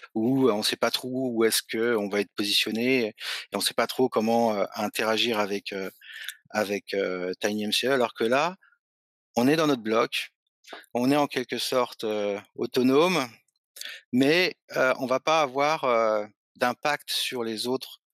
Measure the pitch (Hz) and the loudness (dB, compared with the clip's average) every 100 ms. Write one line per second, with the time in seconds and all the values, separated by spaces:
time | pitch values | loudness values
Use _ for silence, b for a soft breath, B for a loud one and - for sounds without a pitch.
0 | B 113 113 135 131 104 107 - 117 - | B -2 0 4 4 4 0 0 -2 -2
1 | 127 127 131 113 113 107 - 113 117 113 | -4 -4 -2 2 4 2 -2 -2 0 0
2 | 101 104 101 - 104 104 - 110 123 131 | 0 -2 -2 -4 -2 0 0 0 0 2
3 | 110 - B B B 101 - - 117 - | 0 -4 B B B -4 -2 0 -2 0
4 | 127 - 110 117 117 104 92 - 104 - | 0 2 2 2 2 0 -4 -4 -4 -2
5 | 110 110 117 110 101 101 - 98 95 - | 0 0 0 0 -2 -4 -6 -8 -10 -12
6 | B B B B _ 107 98 101 - 98 | B B B B _ -4 -2 -4 -4 -4
7 | 98 92 90 92 107 107 107 - 120 135 | -2 -4 -6 -4 -4 -2 -2 -2 0 0
8 | 117 - 113 131 160 190 b b _ _ | 0 0 0 2 0 -4 b b _ _
9 | _ _ _ - 123 160 156 131 107 113 | _ _ _ 2 4 4 2 0 0 0
10 | 139 - - _ _ _ B B B 120 | 0 -2 -8 _ _ _ B B B -2
11 | 127 147 143 - 120 120 - 131 120 - | 2 2 2 -2 -4 -6 -2 0 0 -4
12 | 110 107 104 101 101 - 120 127 127 135 | -4 -2 -2 -4 -8 -8 -2 2 4 6
13 | 175 175 127 - _ _ _ - B B | 4 2 -4 -10 _ _ _ -18 B B
14 | - 123 135 170 180 - _ 139 131 - | -2 2 4 4 2 -4 _ 0 0 0
15 | 131 131 - 160 143 127 147 160 135 117 | 0 -2 2 2 0 0 0 0 2 2
16 | 110 107 104 _ _ - 123 120 151 147 | 2 0 -2 _ _ -2 -2 0 -2 -4
17 | - - - 127 113 110 117 131 - - | -4 -6 -4 -4 -4 -4 -4 -4 -6 -18
18 | _ | _